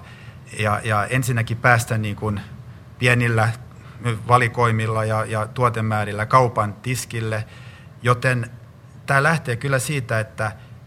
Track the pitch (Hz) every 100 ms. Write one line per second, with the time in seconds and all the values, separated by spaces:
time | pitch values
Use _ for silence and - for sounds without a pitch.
0 | - - - - - - 107 104 113 104
1 | 101 127 120 120 113 117 131 117 - 113
2 | 107 98 107 101 - - - - - -
3 | 123 123 120 113 110 113 - - - -
4 | 120 107 113 123 120 - 117 113 110 110
5 | 110 110 107 110 107 127 123 113 110 107
6 | 104 101 107 131 123 110 104 98 127 127
7 | - 120 110 107 - - - - - -
8 | 120 123 131 123 113 - - - - -
9 | - 139 147 165 - 117 139 135 123 147
10 | 113 113 107 - 110 - - -